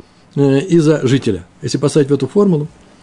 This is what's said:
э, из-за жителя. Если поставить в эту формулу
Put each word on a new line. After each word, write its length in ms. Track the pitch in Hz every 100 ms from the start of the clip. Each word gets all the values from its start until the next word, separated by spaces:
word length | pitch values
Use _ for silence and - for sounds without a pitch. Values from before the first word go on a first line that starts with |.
| - _ _ 143
э, 260 | 139 135
из-за 440 | 185 170 151 151 127
жителя. 380 | 135 120 90 - _
Если 160 | 135 131
поставить 320 | 143 160 135
в 40 |
эту 140 | 139 131
формулу 400 | 202 202 156 147 - _ _